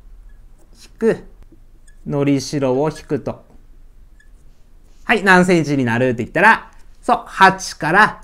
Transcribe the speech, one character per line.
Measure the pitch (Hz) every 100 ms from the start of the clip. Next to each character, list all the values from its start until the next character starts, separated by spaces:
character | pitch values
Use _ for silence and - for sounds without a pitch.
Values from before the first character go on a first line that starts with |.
| - - - - - - -
引 | - - -
く。 | 226 - - - - - - - - - -
の | 143
り | 143 143
し | - 151
ろ | 135 127
を | 156
引 | 151 -
く | 143
と。 | 127 113 - - - - - - - - - - - - - - - - -
は |
い、 | 220
何 | 190 185 180
セ | 175
ン |
チ | 143 143
に | 120
な | 117
る | 127
っ | 120
て |
言 | 110
っ |
た | 156
ら、 | 208 208 - - - -
そ | - 233
う、 | -
八 | - 190 185 -
か | - 156
ら | 185 214 -